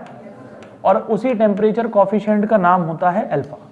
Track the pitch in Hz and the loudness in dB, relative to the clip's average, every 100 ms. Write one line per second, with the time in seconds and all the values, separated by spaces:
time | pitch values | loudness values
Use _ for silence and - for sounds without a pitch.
0 | - - - - - - - - - 214 | -16 -20 -20 -20 -20 -20 -20 -4 0 0
1 | 220 208 254 220 214 196 220 226 233 214 | 0 -2 -2 0 0 2 0 0 0 2
2 | 190 214 214 208 214 214 175 185 165 156 | 2 0 0 0 2 2 4 2 0 -2
3 | 180 190 - 143 - - - | -2 -2 -2 -4 -6 -12 -20